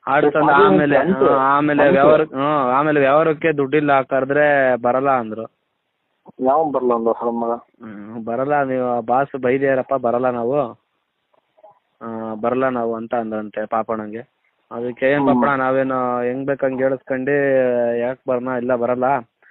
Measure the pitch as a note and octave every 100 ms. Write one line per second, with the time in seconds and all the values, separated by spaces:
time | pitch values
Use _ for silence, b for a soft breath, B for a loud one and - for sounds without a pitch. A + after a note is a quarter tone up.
0 | - C#3 D3 D3+ D3+ C#3+ G3+ F#3+ D3 C#3
1 | D3+ F#3+ F#3 C#3+ C3+ C#3+ D3 C#3+ C#3+ C3+
2 | C#3+ D#3 D#3 C3+ C#3+ D3+ B2+ B2+ D#3 D3+
3 | C3+ D3 D#3+ D3+ E3 D3 C#3 D3 D3 C#3
4 | C3 C3+ C3 C#3+ D3 C#3+ C3 B2 A#2+ B2+
5 | C#3 C3 A2+ G#2+ A2 _ _ _ _ _
6 | _ _ - - C3 C#3+ D#3 C3+ B2 A#2
7 | A2+ A2 A#2+ A#2 A#2 A#2+ _ _ A#2 G#2
8 | G#2 A#2 A2 A#2 C3+ D3 C3+ B2+ B2 A#2+
9 | A2+ B2 C#3 C3+ B2 C3+ C#3 C3 B2 C3+
10 | A#2+ A#2+ B2+ B2 A#2 C#3+ B2 A2+ _ _
11 | _ _ _ _ _ _ - _ _ _
12 | A#2 A2+ A2+ G#2+ A#2 B2 C3 B2+ A#2 A2+
13 | A2+ A#2+ A2 G#2+ G#2+ G#2+ G#2+ A2+ A2 A2
14 | G#2+ A2 C3 _ _ _ _ A#2 B2 A#2+
15 | C3+ C#3+ C#3 B2+ C#3 C#3 C3 C3 C3 C3
16 | B2+ B2 B2 C3 C#3 C3+ C3+ B2+ C3 C3+
17 | - C3 C3 C#3+ C#3 C3 B2+ B2 A#2+ A#2+
18 | A#2+ C3 - B2 B2+ B2+ B2 B2+ A#2+ B2
19 | B2+ C#3 A#2 _ b